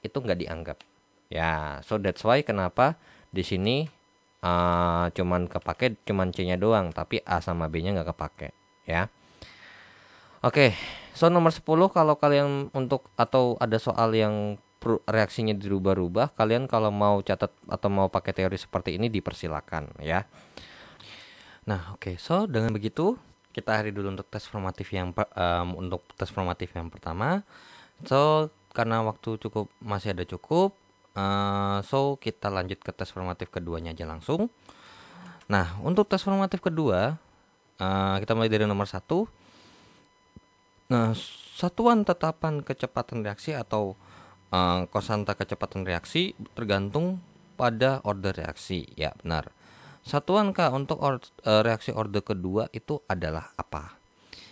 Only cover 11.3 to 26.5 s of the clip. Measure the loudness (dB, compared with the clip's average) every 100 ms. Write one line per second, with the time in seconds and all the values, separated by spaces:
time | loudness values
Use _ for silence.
11.3 | 6 4 2 2 4 6 6 4 4 4
12.3 | 4 4 0 -4 -4 -2 -2 -2 -2 2
13.3 | 4 4 2 0 0 0 2 2 4 2
14.3 | 2 -2 -6 _ _ 0 0 2 2 2
15.3 | 0 0 0 0 2 2 2 2 0 0
16.3 | 0 2 2 2 0 2 4 4 4 0
17.3 | -2 -2 -6 -8 -2 0 2 2 0 -2
18.3 | -2 -2 -2 -4 -6 -4 -2 -2 -2 -4
19.3 | -8 -6 -6 -6 -8 -8 -8 -2 -2 -2
20.3 | -12 -20 -20 -20 -20 -20 -20 -20 -20 -20
21.3 | -20 -20 -10 -6 -6 -6 -10 -10 -8 -2
22.3 | 0 2 0 0 -2 -4 0 0 -2 -8
23.3 | _ _ -8 -2 0 0 -4 -6 -6 -8
24.3 | -12 -8 -6 -6 -6 -6 -4 -2 -2 -4
25.3 | 0 0 0 -2 -4 -6 -8 -10 -8 -6
26.3 | -2 -4